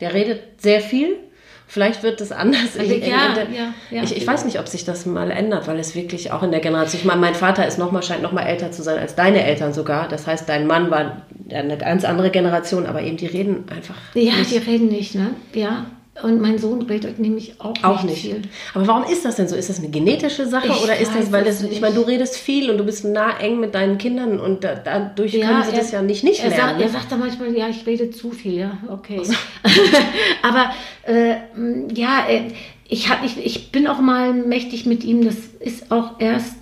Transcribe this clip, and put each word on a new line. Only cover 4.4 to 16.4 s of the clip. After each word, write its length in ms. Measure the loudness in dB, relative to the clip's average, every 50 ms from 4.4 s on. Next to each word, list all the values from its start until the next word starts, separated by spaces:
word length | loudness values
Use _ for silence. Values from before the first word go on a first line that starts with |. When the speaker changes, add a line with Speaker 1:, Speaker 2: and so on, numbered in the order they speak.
| 0
Speaker 1:
nicht, 140 | -2 -2 -4
ob 80 | -4
sich 180 | -6 -8 -6 -6
das 200 | -6 -6 -4 -4
mal 240 | -4 -2 -2 -2 -2
ändert, 360 | -2 0 0 0 0 0 -2
weil 100 | -2 -4 -4
es 140 | -4 -6 -6
wirklich 360 | -8 -6 -6 -8 -8 -6 -6
auch 100 | -4 -2 0
in 60 | 0
der 100 | 0 0
Generation, 380 | 0 0 0 0 0 -2 -2 0
ich 60 | 2
meine, 160 | 2 4 4
mein 140 | 4 2 2
Vater 300 | 2 2 2 2 2 2
ist 100 | 0 0
noch 140 | -2 -2 0
mal, 100 | -2 -2 -2
scheint 200 | -4 -4 -4 -4
noch 80 | -2
mal 100 | -2 -2
älter 300 | -2 -2 -2 -2 -4 -6
zu 100 | -8 -6 -4
sein 140 | -2 -2 -2
als 140 | -4 -2 0
deine 280 | 4 4 6 6 6 4
Eltern 280 | 2 0 0 0 -2
sogar. 360 | -2 -2 -2 -2 -2 -2 -2
Das 180 | -4 -6 -6 -4
heißt, 220 | -4 -4 -4 -2 -2
dein 160 | 0 0 2
Mann 220 | 2 2 2 2 2
war 320 | 2 2 0 -2 -6 -12 -16 -18 -18 -18 -14 -8
eine 260 | -6 -4 -4 -4 -4
ganz 280 | -4 -2 0 0 2 2
andere 260 | 2 2 2 2 2
Generation, 540 | 4 2 2 2 2 0 0 0 -2 -2 -2
aber 140 | -2 -4 -4 -4
eben 140 | -4 -4
die 100 | -6 -6
reden 380 | -4 -4 -2 -2 -2 -2 -2 -4 -8
einfach 260 | -12 -12 -12 -14 -16 -16 -14 -4 0
Speaker 2:
Ja, 200 | 2 4 4 4
Speaker 1:
nicht. 160 | 4 2 2
Speaker 2:
die 60 | 0
reden 300 | 0 0 2 2 2 4 2
nicht, 240 | 2 0 -4 -4 -2
ne? 140 | -2 -2 -2 -4 -6 -12 -8 -4
Ja. 320 | -4 -2 -2 -2 -4 -6 -10 -14 -18 -20 _ -12 -4
Und 200 | 0 2 2 4